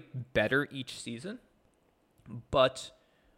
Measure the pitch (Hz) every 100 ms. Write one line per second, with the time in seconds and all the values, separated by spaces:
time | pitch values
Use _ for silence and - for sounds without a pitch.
0 | - 127 - 113 107 135 143 139 127 -
1 | - 117 170 247 _ _ _ _ _ _
2 | _ _ - 120 - 139 131 - - -
3 | _ _ _